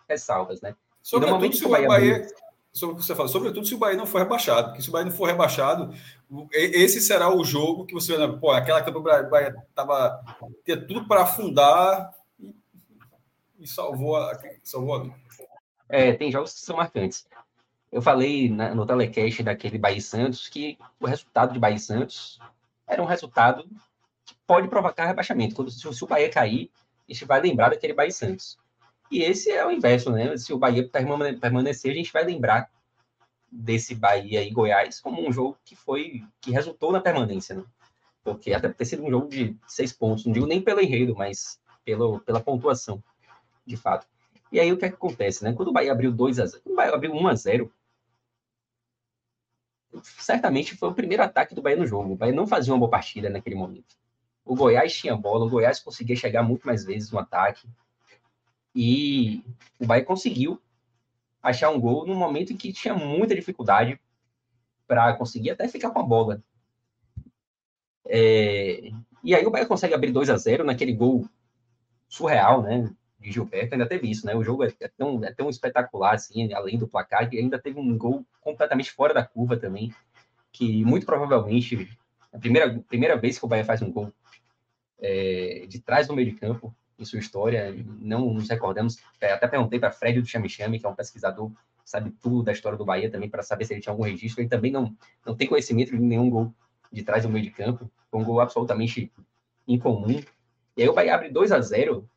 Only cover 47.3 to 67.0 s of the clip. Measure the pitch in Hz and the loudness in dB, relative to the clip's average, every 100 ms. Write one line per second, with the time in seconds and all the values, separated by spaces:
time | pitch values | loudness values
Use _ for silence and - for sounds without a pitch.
47.3 | 117 98 120 113 _ _ _ _ _ _ | 0 0 0 -2 _ _ _ _ _ _
48.3 | _ _ _ _ _ _ _ _ _ _ | _ _ _ _ _ _ _ _ _ _
49.3 | _ _ _ _ _ _ - - - - | _ _ _ _ _ _ -20 -20 -12 -2
50.3 | 247 185 135 151 - 180 185 170 208 - | 0 2 0 -2 -6 -6 -4 -2 0 0
51.3 | - - - 143 156 143 101 98 95 117 | 0 -2 -2 -2 0 0 -2 -4 -2 0
52.3 | 139 208 180 127 131 117 - - 104 101 | 0 0 0 2 2 2 0 -2 -8 -6
53.3 | 98 123 95 92 92 _ _ _ _ _ | -6 -8 -8 -8 -12 _ _ _ _ _
54.3 | _ - 127 127 120 - - 151 110 101 | _ -4 2 6 6 2 -2 -4 -2 0
55.3 | 113 113 123 120 - - - 117 120 113 | 0 2 4 4 2 -6 -10 -4 -2 0
56.3 | 117 117 123 135 107 95 107 107 107 - | 0 0 0 -2 -4 -4 -8 -6 -6 -4
57.3 | 90 101 - 117 - _ _ _ _ _ | 0 0 -2 -18 -20 _ _ _ _ _
58.3 | _ _ _ _ 127 117 135 147 139 110 | _ _ _ _ 0 2 2 2 2 0
59.3 | 107 120 - _ - 113 120 131 190 - | -2 -10 -20 _ -6 2 2 2 -2 -2
60.3 | 113 147 208 _ _ _ _ _ _ _ | -2 -4 -4 _ _ _ _ _ _ _
61.3 | _ 127 123 156 143 117 147 170 190 170 | _ -2 2 2 2 0 0 -2 -2 -2
62.3 | 147 185 - 190 - 226 185 143 156 226 | -2 -4 -8 -10 -8 -4 -4 -2 0 0
63.3 | 180 185 185 107 101 120 - _ _ _ | 0 -4 -6 2 4 4 -2 _ _ _
64.3 | _ _ _ _ _ - 120 117 117 120 | _ _ _ _ _ 0 4 4 2 -6
65.3 | 113 131 - 247 - - 254 127 113 110 | -6 -6 -4 -6 -4 -4 -2 2 2 2
66.3 | 104 _ _ _ _ _ _ | -4 _ _ _ _ _ _